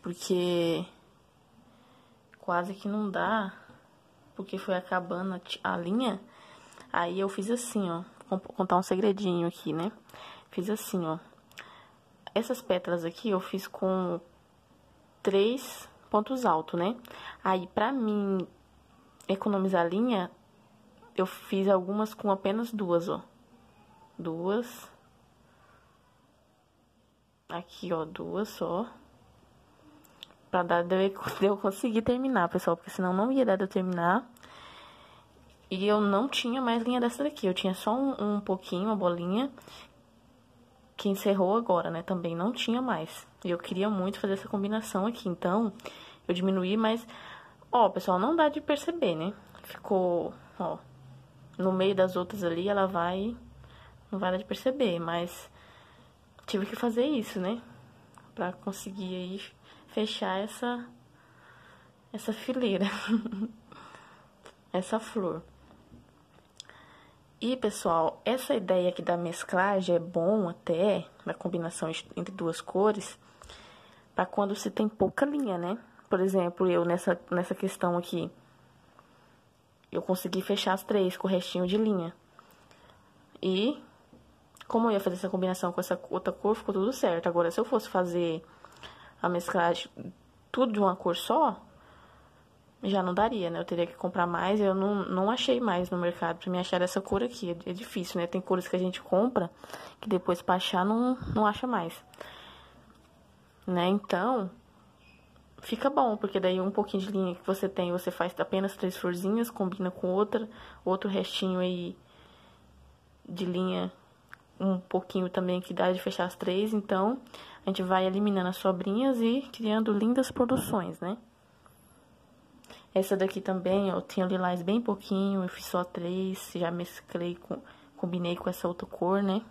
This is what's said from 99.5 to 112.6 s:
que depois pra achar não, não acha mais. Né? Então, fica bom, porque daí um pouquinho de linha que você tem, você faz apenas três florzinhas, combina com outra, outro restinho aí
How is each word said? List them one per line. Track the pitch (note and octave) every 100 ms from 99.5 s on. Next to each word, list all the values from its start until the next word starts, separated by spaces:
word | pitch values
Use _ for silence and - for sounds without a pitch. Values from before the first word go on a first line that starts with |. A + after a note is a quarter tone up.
| - - - - -
que | G#3+
depois | F#3 - F3
pra | -
achar | F#3 - F3+
não, | G3 A3+ B3 B3+ -
não | G#3+
acha | G#3+ - B3+
mais. | A3 E3 - - - - - - - - - - - - - - - _ _ -
Né? | F3+ F3+
Então, | G3+ - F3+ A3 C4 F#3 - _ - - _ - - _ - - -
fica | - A3+ C4+
bom, | C#4+ B3 G#3+
porque | G3+ F#3+
daí | F#3 F#3
um | F#3+
pouquinho | G3+ G3+ G3
de | F#3+
linha | G3 F#3
que | F3
você | - G3 F#3+
tem, | F#3+ F3
você | F3 F3+
faz | - F3 -
apenas | - F#3+ F#3+
três | - F#3 -
florzinhas, | F3+ F3 F#3+ A3+ A#3
combina | - F#3 F#3+ F3+
com | F3+ F3+
outra, | F#3+ G#3 A3+ G#3+ - - -
outro | - F#3+ G3+
restinho | F#3+ F#3 - F#3+ F#3
aí | F3+ F3+ F3 - - - - - - -